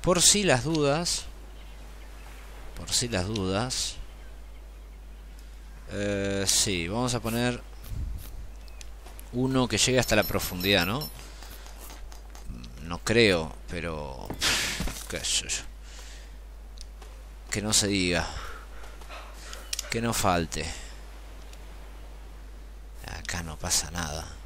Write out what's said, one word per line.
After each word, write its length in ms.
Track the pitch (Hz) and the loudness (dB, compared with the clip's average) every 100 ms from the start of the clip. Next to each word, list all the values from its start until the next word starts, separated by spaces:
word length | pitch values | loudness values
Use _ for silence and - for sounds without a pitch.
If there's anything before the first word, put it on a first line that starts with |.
Por 200 | 165 180 | 6 8
si 220 | - 202 | 10 8
las 200 | 190 127 | 8 6
dudas. 600 | 131 160 143 147 175 - - - - - - - - - - - - - - - - - | 6 4 4 4 2 -2 -4 -12 -14 -14 -14 -14 -14 -14 -14 -14 -14 -14 -14 -12 -10 -10
Por 140 | 82 | 0
si 160 | - 123 | 0 2
las 200 | 104 90 | 2 2
dudas. 680 | 110 92 98 127 - - - - - - - - - - - - - - - - - - - - - - | 2 2 2 0 0 -2 -4 -10 -10 -12 -12 -12 -12 -12 -14 -14 -14 -14 -14 -14 -12 -14 -14 -14 -12 -6
Eh, 560 | 101 101 101 98 98 98 | -2 0 2 2 2 4
sí, 400 | - - 92 85 | 4 4 4 2
vamos 260 | 110 123 | 2 2
a 60 | 120 | 2
poner 420 | 113 117 123 120 - - - - - - - - - - - - - - - - - | 0 2 2 0 -8 -12 -8 -4 -4 -6 -8 -10 -10 -12 -12 -10 -10 -10 -12 -12 -6
uno 340 | 120 131 131 120 | 0 4 4 4
que 100 | 104 | 4
llegue 220 | - 127 | 6 6
hasta 160 | 117 110 | 8 6
la 80 | |
profundidad, 640 | 92 95 - 90 98 101 95 | 6 2 0 0 6 6 6
¿no? 240 | 120 190 - - - - - - - - - - - - - - 60 60 - | 0 -4 -10 -12 -12 -12 -12 -12 -12 -12 -10 -12 -12 -12 -10 -10 -8 -10 -10
No 160 | 78 85 | -6 -4
creo, 540 | - 113 107 87 - - - | 4 8 10 8 2 -6 -6
pero, 580 | 90 82 78 71 65 50 - - - - - - - - | -4 -2 -4 -6 -8 -8 0 2 2 0 0 -2 -2 -4
qué 140 | 87 | -2
sé 240 | - - 76 | 0 0 0
yo. 160 | - - - - - - - - - - - - - - - - - - - - | -4 -4 -12 -12 -12 -12 -12 -12 -14 -14 -14 -14 -12 -12 -12 -14 -14 -14 -14 -4
Que 120 | 107 | -2
no 120 | 104 | 4
se 140 | 104 101 | 4 6
diga. 400 | 98 90 85 78 - - - - - - - - - - - - - - - - | 6 6 4 2 -4 -8 -10 -10 -10 -10 -10 -12 -12 -12 -12 -10 -10 -6 -6 -2
Que 120 | 117 | 0
no 120 | 117 | 2
falte. 520 | 113 101 87 82 - 78 - - - - - - - - - - - - - - - - - - - - - - - - - | 4 6 6 4 -2 -4 -6 -10 -12 -12 -14 -14 -14 -14 -14 -14 -12 -14 -12 -12 -12 -12 -12 -14 -14 -14 -14 -12 -12 -10 -6
Acá 240 | - 87 | -4 -4
no 140 | 82 76 | -4 -4
pasa 340 | 90 - 76 | 2 2 2
nada. 340 | 85 80 78 78 - | -2 -2 -2 -6 -10